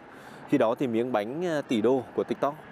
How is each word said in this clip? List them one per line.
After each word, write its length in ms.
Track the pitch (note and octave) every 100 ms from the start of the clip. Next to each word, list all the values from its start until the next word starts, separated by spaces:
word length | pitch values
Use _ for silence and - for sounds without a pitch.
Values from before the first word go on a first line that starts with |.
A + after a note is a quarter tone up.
| - - - - -
Khi 80 | C#3+
đó 180 | A2+ B2
thì 80 | C3+
miếng 240 | A2 B2+
bánh, 340 | B2 G#2 D3 F3+
ờ, 160 | D3+
tỷ 200 | - A#2
đô 220 | A2+ C3+ A2+ -
của 80 |
TikTok 320 | G2+ - C#3 D3+ -